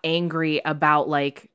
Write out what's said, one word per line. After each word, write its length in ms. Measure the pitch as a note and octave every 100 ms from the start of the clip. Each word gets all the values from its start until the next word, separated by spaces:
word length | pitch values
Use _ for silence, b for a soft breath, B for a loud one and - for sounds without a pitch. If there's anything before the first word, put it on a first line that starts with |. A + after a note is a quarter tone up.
angry 580 | D#3+ E3 E3+ D#3+ D#3+ D3+ D3+
about, 440 | D3+ D3+ D3+ D3+
like, 400 | D3 C#3 - -